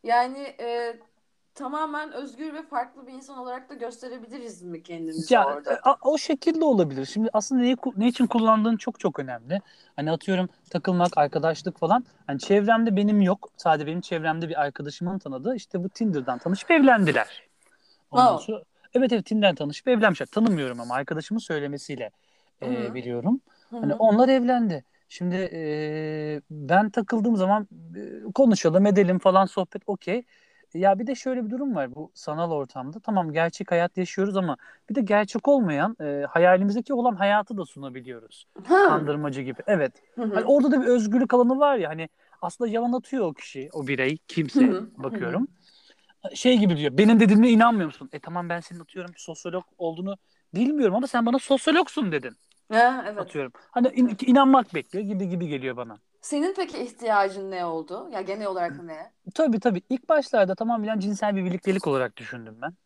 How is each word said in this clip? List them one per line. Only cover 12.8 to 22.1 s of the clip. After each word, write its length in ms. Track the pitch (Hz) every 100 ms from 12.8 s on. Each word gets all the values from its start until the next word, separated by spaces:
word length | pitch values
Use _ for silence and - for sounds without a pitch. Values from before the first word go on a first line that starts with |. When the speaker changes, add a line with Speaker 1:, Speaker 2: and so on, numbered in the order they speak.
| 226 196
Speaker 2:
benim 260 | 208 214
yok. 280 | 185 196 - _
Sadece 300 | 170 156 147
benim 140 | 170
çevremde 480 | - 170 156 160 165
bir 120 | 156
arkadaşımın 580 | 143 - 143 - 175 190
tanıdığı 360 | - 131 247 254
işte 280 | - 185
bu 60 | 185
Tinder'dan 480 | - 226 151 127 123
tanışıp 320 | - 196 -
evlendiler. 760 | 330 269 233 175 123 110 - _ _ _ _ _ _ _
Ondan 160 | - 247 165
Speaker 1:
Wow. 160 | -
Speaker 2:
sonra, 100 | 214 - _ _
evet, 180 | 247 254
evet, 120 | 233 -
Tinder'dan 300 | 220 202 170
tanışıp 320 | 147 - -
evlenmişler. 380 | 247 214 175 135
Tanımıyorum 540 | - 226 175 131 120
ama 160 | 120 127
arkadaşımın 440 | 143 160 151 220
söylemesiyle, 720 | - 156 143 143 - 135 110